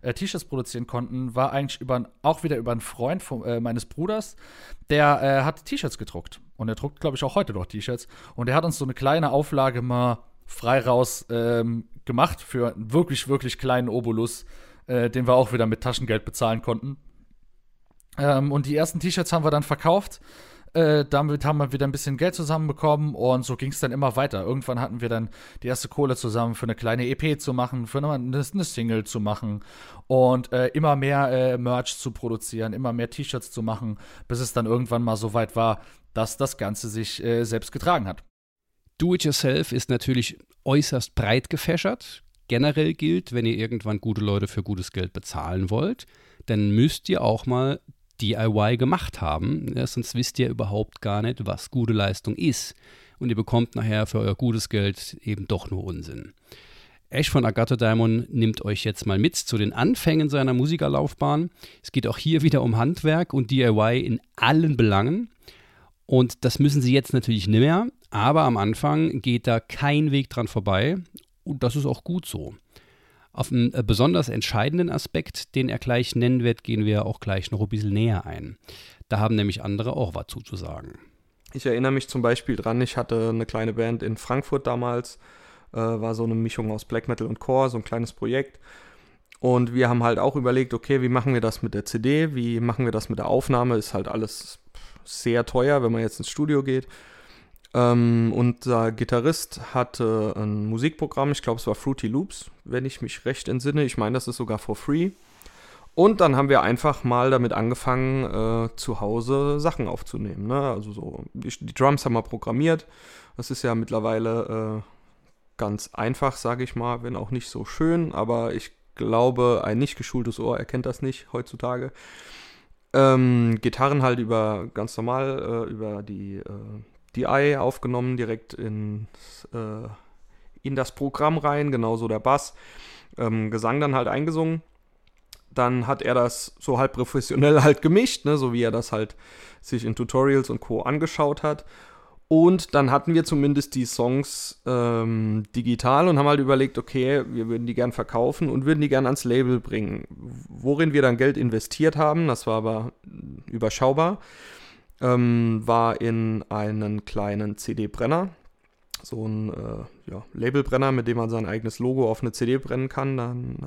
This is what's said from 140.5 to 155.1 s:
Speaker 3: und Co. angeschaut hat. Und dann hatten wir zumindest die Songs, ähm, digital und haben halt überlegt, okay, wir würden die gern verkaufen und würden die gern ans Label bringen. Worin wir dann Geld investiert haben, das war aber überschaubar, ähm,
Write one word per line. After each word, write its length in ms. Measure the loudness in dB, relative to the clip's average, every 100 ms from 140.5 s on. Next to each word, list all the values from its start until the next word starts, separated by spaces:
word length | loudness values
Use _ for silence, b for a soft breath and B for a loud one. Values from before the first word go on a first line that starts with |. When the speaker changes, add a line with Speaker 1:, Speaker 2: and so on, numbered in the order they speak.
Speaker 3:
und 100 | -4
Co. 220 | -6 -4
angeschaut 600 | -2 -2 -2 0 0 0
hat. 220 | -2 -4 B B B B B B 4
Und 460 | 8 8 6 4
dann 160 | 2 4
hatten 240 | 4 4
wir 100 | 2
zumindest 520 | 2 2 4 2 0 -2
die 100 | -2
Songs, 720 | 0 0 0 -2 -8 -12 -10 -4
ähm, 800 | 0 0 0 0 0 0 -2 -2
digital 540 | -2 0 0 2 4 6
und 100 | 6
haben 80 | 4
halt 140 | 4
überlegt, 360 | 4 4 2 -2
okay, 480 | -4 -2 2 0 0
wir 180 | -4 -2
würden 220 | -2 -2
die 60 |
gern 180 | -2 -2
verkaufen 560 | -2 -2 0 0 0 -2
und 180 | 0 2
würden 140 | 2
die 80 | 4
gern 180 | 2 2
ans 160 | 0
Label 380 | 2 2 4 0
bringen. 460 | 0 -4 -4 -6 -10
Worin 840 | -16 -16 -16 -16 -4 0 2 4
wir 100 | 6
dann 160 | 6 6
Geld 180 | 4 4
investiert 600 | 2 0 -2 2 2 4
haben, 300 | 2 2 0
das 200 | 0 0
war 80 | 0
aber 360 | 0 -2 -6 -12 -18 -18 -16 -16 -10
überschaubar, 720 | -2 -2 2 2 4 2 0 B B B B B B B -4
ähm, 640 | 2